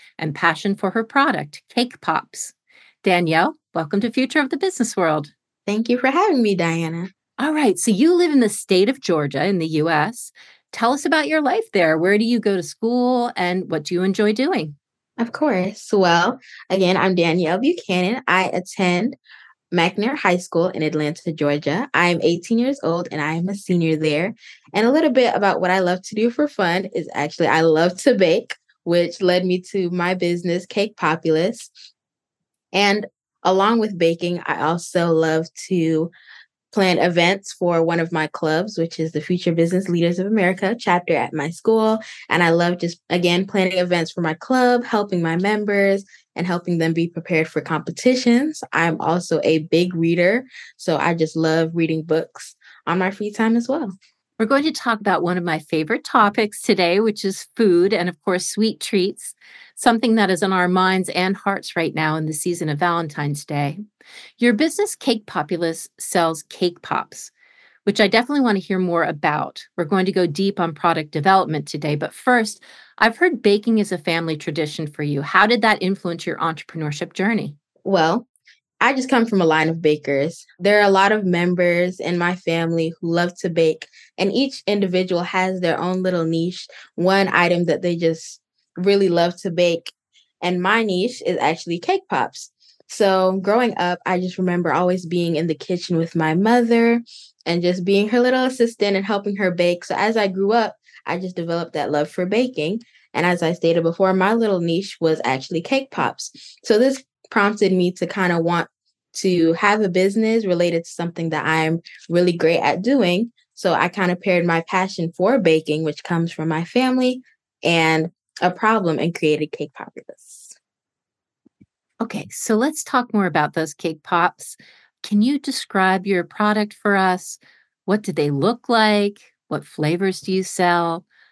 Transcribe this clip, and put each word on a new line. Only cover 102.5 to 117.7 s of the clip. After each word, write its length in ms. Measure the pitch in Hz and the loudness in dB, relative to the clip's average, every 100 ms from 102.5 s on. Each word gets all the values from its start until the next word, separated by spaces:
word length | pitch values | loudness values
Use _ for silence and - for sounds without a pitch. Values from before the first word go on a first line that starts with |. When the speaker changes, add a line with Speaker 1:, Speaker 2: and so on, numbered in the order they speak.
| 254 156 226 - _ _ | -2 -4 -6 -10 _ _
Speaker 2:
And 120 | - 175 | -2 0
as 180 | 175 | 2
I 100 | 165 | 0
stated 300 | 170 165 170 | 0 2 2
before, 300 | 165 170 190 | 0 0 2
my 220 | 185 190 226 | 2 2 2
little 260 | 220 185 | 0 0
niche 360 | 170 165 196 - | 0 -2 -4 -4
was 180 | 165 156 123 | -2 0 -2
actually 360 | 131 - 180 | -4 -4 -6
cake 300 | 175 269 269 | -2 -4 -4
pops. 400 | - 127 - - - - - | -4 -4 -4 -14 -16 -20 -14
So 140 | - 220 | 0 4
this 240 | 262 269 - _ _ | 4 0 -10 _ _
prompted 440 | 220 202 208 196 | 0 0 2 2
me 180 | 185 180 | 2 0
to 160 | 180 175 | -2 -6
kind 240 | 208 185 | -2 0
of 100 | 170 | 0
want 280 | 165 170 - _ _ _ _ - | 0 0 -4 _ _ _ _ -4
to 360 | 190 175 165 | 0 2 2
have 280 | 165 208 214 | 2 2 2
a 80 | 202 | 2
business 560 | 180 190 214 220 226 208 | 2 0 2 0 0 0
related 400 | 175 175 165 170 | 0 0 0 -6
to 40 | |
something 400 | - 175 170 165 | -8 -8 -4 -4
that 140 | 156 151 | -2 0
I'm 360 | 160 160 165 - - - | 0 2 -2 -6 -20 -2
really 240 | 170 175 | 2 2
great 300 | 170 160 170 | 2 2 2
at 220 | 143 175 | 0 -2
doing. 500 | 220 277 180 180 233 _ _ | 0 2 2 0 -2 _ _
So 200 | - 190 | -4 -2
I 160 | 160 175 | 0 0
kind 220 | 202 180 | 0 -2
of 100 | 180 | -2
paired 240 | 196 180 170 | 0 0 2
my 160 | 165 | 0
passion 500 | 165 190 190 - 165 | 0 -2 -2 -4 -6
for 260 | - 190 262 | 0 0 2
baking, 440 | 165 160 156 151 | 4 2 2 -4
which 220 | 160 147 - | -2 -6 -4
comes 260 | 170 170 | -2 -2
from 160 | - 160 | -4 -4
my 160 | 156 | -4
family, 580 | 170 240 254 254 254 254 - _ _ _ | -2 -2 0 0 0 -2 -10 _ _ _
and 500 | - | 0